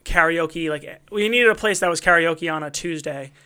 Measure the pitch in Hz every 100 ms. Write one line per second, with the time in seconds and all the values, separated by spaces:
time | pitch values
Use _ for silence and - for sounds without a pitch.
0 | - 180 165 165 160 170 160 151 - -
1 | _ 208 214 240 233 208 214 185 180 165
2 | 185 170 165 165 165 156 151 - 175 156
3 | 151 139 139 _